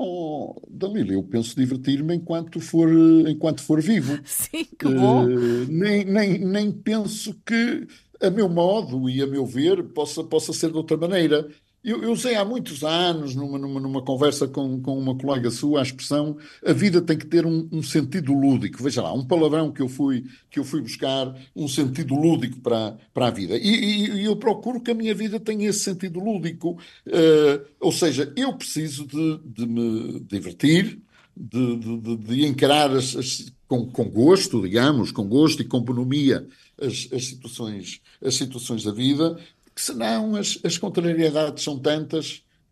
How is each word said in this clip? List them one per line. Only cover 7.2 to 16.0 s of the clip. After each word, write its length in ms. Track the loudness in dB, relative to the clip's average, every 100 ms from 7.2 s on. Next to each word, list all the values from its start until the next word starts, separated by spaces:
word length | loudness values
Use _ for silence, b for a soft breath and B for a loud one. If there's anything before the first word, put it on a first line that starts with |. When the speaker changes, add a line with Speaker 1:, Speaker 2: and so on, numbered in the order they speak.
| -10 -10
Speaker 1:
que, 400 | -2 0 0 -2 -8 b b -2
a 80 | 0
meu 180 | 2 2
modo 640 | 4 2 2 0 -4 -2
e 100 | 0
a 60 | 0
meu 180 | 0
ver, 380 | -2 0 2 2 -2
possa, 340 | -4 -6 -4
possa 300 | -2 0 0
ser 180 | -2 -2
de 60 | -2
outra 200 | -2 -2
maneira. 520 | 0 2 4 2 0 B B _
Eu, 180 | -6 -4
eu 80 | -2
usei 240 | -2 0
há 100 | 0
muitos 380 | 0 -4 -8 -6
anos, 540 | -2 2 2 0 -2 -6
numa, 200 | -6 -6
numa, 220 | -6 -6
numa 240 | -4 -4
conversa 460 | -2 2 2 2 -2
com, 340 | -2 -4 -4
com 160 | -4 -4
uma 180 | -2 -2
colega 320 | -2 0 -2
sua, 300 | -2 0 0
a 40 |
expressão, 540 | 0 -4